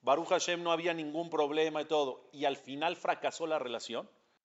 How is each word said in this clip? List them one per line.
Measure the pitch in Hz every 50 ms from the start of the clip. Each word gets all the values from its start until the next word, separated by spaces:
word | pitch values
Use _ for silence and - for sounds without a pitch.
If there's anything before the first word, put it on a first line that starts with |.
Baruch | _ 123 139 147 170 160
Hashem, | 190 175 - - 175 170 175
no | 170
había | 170 165 170 175 170
ningún | 165 156 147 147 156 170 165
problema | - 156 151 143 147 156 156 160 151 156
y | 147
todo, | 147 165 151 143 135 123 - - - -
y | 143 147
al | 143 139 131
final | - - 131 143 151 170 180
fracasó | - - 185 170 - - 143 - - 165
la | 160 156 151
relación, | 131 123 117 113 - - 117 117 185 214 _ _ _ _ _ _ _